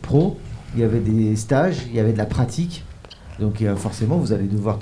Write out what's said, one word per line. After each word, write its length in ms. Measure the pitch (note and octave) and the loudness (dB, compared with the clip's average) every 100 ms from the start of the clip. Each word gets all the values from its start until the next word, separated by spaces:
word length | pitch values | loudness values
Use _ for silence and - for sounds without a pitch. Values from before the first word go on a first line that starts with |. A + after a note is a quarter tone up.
pro, 340 | - C#3+ F#3+ - - - - | 2 4 4 -2 -12 -14 -6
il 60 | A#2 | 0
y 40 | |
avait 140 | A2+ A2+ | 2 2
des 380 | G2+ A2 A2 G#2+ | 2 2 2 0
stages, 400 | - C3+ F3+ C#3+ A#2+ | 2 2 2 0 -4
il 60 | A#2 | 0
y 40 | |
avait 120 | G#2+ | 2
de 60 | G#2 | 2
la 80 | G#2 | 0
pratique. 580 | - B2 - F3 - - - - - - - | 0 0 0 -4 -6 -14 -16 -20 -20 -14 -4
Donc, 240 | G#2+ G#2 | -2 0
euh, 140 | G#2 G2 | 0 0
forcément, 400 | A2 - A2 E3+ | -4 -2 0 2
vous 160 | B2+ | 2
allez 160 | G#2 G2 | 0 0
devoir 320 | G#2 G#2 G#2 | 0 0 -2